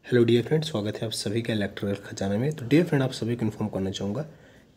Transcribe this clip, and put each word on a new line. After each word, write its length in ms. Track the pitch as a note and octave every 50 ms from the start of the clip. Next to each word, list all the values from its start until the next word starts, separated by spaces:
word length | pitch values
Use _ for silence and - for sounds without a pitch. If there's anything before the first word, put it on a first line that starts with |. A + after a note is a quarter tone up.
| _ -
Hello 160 | B2 A#2+ A#2
dear 180 | A#2 A#2 A#2+
फ्रेंड, 220 | A2+ - D#3 D#3+ D#3
स्वागत 320 | - - A2 G2+ G#2+ G#2
है 80 | - A2+
आप 60 | A2
सभी 320 | - - - A2+ G2+ A#2
का 100 | A2+ -
electoral 420 | A2+ G#2+ G2+ G2 - - G#2+ G2+ G2+
खजाना 440 | - - - A2+ - G2+ G2 G2+ G#2
में। 140 | B2+ D3+
तो 140 | D#3 - B2
dear 180 | A#2 C#3+ D#3+ F3
friend, 200 | D#3 D3+ C#3 C3
आप 60 | C3
सभी 260 | - - A2 A2+ A#2+
को 80 | A#2 A#2
inform 240 | G#2+ - - G#2+ G#2
करना 220 | - G2 F#2+ F#2+
चाहूँगा, 360 | F#2+ - G2 G2+ G#2 C3 D#3 - - - - - - - _ _ _